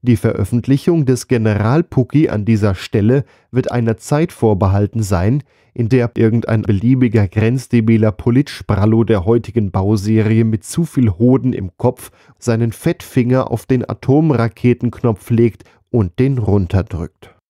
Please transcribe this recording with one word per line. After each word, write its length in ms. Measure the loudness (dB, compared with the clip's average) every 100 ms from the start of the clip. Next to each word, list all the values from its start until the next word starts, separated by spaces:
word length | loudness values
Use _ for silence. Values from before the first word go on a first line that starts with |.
Die 140 | 0 0
Veröffentlichung 880 | 0 -2 -2 -2 0 0 2 0 0
des 200 | -2 0
General-Pucki 1000 | 0 0 0 0 0 0 -2 0 0 0
an 160 | -2
dieser 320 | 0 0 0 -2
Stelle 480 | -4 0 2 0 -2 _ _
wird 220 | -4 -2
einer 240 | -2 -2 -4
Zeit 340 | -2 -2 -2
vorbehalten 720 | 0 0 2 0 0 0 -4
sein, 400 | -2 0 0 -2 -6 _ _
in 160 | -6 0
der 220 | 0 0 0
irgendein 460 | 0 0 0 -2
beliebiger 680 | 0 0 2 2 2 2 0
grenzdebiler 800 | 0 0 -2 0 0 2 2 2
Politsprallo 920 | 0 0 0 -2 -8 -4 0 2 2
der 200 | 2 0
heutigen 460 | 2 0 0 -4 -2
Bauserie 760 | -2 0 -2 0 0 2 2
mit 200 | 0 -2
zu 200 | -4 -4
viel 260 | -2 0 0
Hoden 420 | 2 2 2 0
im 180 | -4 -10 _
Kopf 340 | -4 -4 -20 _ _ _
seinen 320 | -4 -2 -2
Fettfinger 800 | -2 -6 -6 -4 -2 2 0 0
auf 140 | -6 -2
den 220 | -2 -2
Atomraketenknopf 1400 | -6 0 2 2 0 -2 0 0 0 -4 -2 -2 -2 -2
legt 320 | 2 2 -2 -20 _ _
und 280 | -2 -2 -2
den 200 | -2 0
runterdrückt. 1000 | 0 0 0 -2 -2 -8 -10 _ -20 _